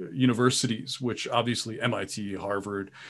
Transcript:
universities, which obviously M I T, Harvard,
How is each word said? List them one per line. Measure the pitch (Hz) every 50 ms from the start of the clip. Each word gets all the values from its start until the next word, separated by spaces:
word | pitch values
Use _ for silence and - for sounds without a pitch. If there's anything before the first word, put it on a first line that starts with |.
| 180 170 170
universities, | 139 131 127 117 113 123 127 123 - - 123 113 107 - 127 - -
which | 127 120 107 - - -
obviously | 123 117 117 120 117 - - 117 110 -
M | 117 123 110
I | 101 98
T, | 95 - 110 104 101 98
Harvard, | 95 95 98 101 101 95 101 101 98 98 - - - -